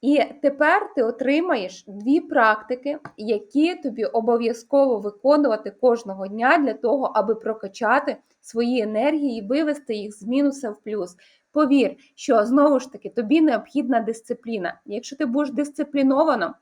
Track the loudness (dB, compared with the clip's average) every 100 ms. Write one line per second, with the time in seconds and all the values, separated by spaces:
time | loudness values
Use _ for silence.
0 | 2 2 2 0 -4 0 2 2 0 -2
1 | -2 -2 0 0 0 -2 -4 -12 -18 -10
2 | 0 0 2 2 4 2 -2 -8 -6 -8
3 | -10 -12 -4 -4 -2 0 0 0 -8 -6
4 | -2 -2 0 0 0 -4 0 2 4 2
5 | -4 -4 2 4 4 0 -4 0 2 2
6 | -2 -10 -8 -2 2 4 2 -2 0 0
7 | 0 0 0 -2 -4 -8 -10 -4 2 2
8 | 0 -8 _ _ -12 -4 0 0 0 0
9 | 0 0 -2 -4 -2 -2 0 -4 -6 -8
10 | -8 -12 -4 0 0 -2 -10 -10 -8 -8
11 | -8 -12 _ _ _ 0 2 4 2 -2
12 | _ _ 0 2 4 4 4 2 -2 -14
13 | -10 -6 0 4 4 2 -2 -6 0 0
14 | -2 -8 -8 -10 -8 -6 -6 -10 -12 -12
15 | -10 -6 -2 0 -2 -2 -6 -4 -6 0
16 | 2 4 2 0 -2 -8